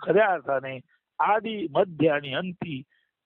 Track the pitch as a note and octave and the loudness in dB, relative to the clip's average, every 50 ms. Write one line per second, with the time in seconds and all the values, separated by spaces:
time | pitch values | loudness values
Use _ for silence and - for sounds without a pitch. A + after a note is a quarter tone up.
0 | - - E3 G3+ A3 G3+ F3+ D#3+ D3 C#3 C#3 C3+ C3 C3+ C3 B2+ - _ _ _ | -2 2 4 4 4 4 2 -2 -2 -2 -2 -2 -2 -4 -10 -10 -12 _ _ _
1 | _ _ _ - D#3 F3+ G#3 A3+ G#3 A3+ A3 G#3 - - C#3 D#3+ G3+ F#3+ E3 D3 | _ _ _ -2 0 2 2 0 0 -2 -6 -4 -6 -2 2 2 2 2 2 2
2 | D3 D#3+ D3 C#3+ C#3+ C#3+ B2+ D3+ F3+ F#3 F3 - - F3 D3 C3 C#3 _ _ _ | 2 4 2 2 -2 -4 -6 -4 -4 -6 -8 -8 -8 -8 -8 -10 -10 _ _ _
3 | _ _ _ _ _ | _ _ _ _ _